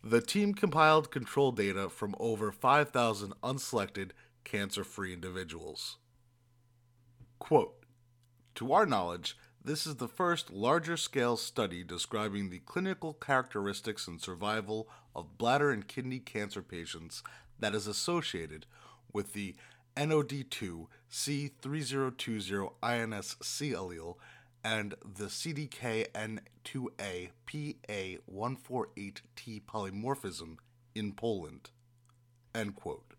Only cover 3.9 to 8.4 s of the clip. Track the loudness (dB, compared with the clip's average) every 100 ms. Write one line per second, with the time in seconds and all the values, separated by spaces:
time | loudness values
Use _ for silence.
3.9 | -4 -8 -10 -20 _ -4 -2 -2 -2 -6
4.9 | -6 -6 -6 -6 -6 -8 -8 -10 -8 -8
5.9 | -10 _ _ _ _ _ _ _ _ _
6.9 | _ -20 _ -20 _ 6 6 6 -4 -20
7.9 | _ _ _ _ _